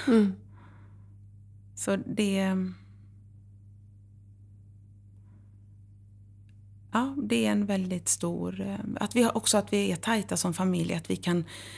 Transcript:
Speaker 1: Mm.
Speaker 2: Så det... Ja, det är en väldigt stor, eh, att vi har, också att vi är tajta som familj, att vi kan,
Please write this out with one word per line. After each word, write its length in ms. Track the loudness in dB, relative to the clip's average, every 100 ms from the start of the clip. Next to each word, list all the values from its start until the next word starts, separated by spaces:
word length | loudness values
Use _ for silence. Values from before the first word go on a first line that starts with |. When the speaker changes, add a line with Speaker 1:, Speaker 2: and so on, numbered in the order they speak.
| 4
Speaker 1:
Mm. 260 | 4 4 0 -12 -20 -20 -20 -20 -20 -20 -20 -20 -20 -20 -20 -20 -8
Speaker 2:
Så 200 | -2 -2
det... 600 | -2 -2 0 2 2 0 -2 -8 -18 -20 -20 -20 -20 -20 -20 -20 -20 -20 -20 -20 -20 -20 -20 -20 -20 -20 -20 -20 -20 -20 -20 -20 -20 -20 -20 -20 -20 -20 -20 -20 -20 -20 -20 -20 -20 -20 -20 -20 -4
Ja, 240 | -2 -2 -4
det 220 | 0 2 2
är 60 |
en 140 | 2 0
väldigt 440 | -2 -2 -4 -2
stor, 520 | -2 -2 -4 -6 -6
eh, 180 | -6 -6 -6 -4
att 160 | 0 4
vi 80 |
har, 140 | 4 4
också 200 | 2 2
att 160 | 4
vi 180 | 0 2
är 40 | 0
tajta 420 | 0 0 0 -2
som 160 | -2
familj, 400 | 0 2 2 0
att 160 | -2 -2
vi 60 | -2
kan, 300 | 2 0 0 -10 -16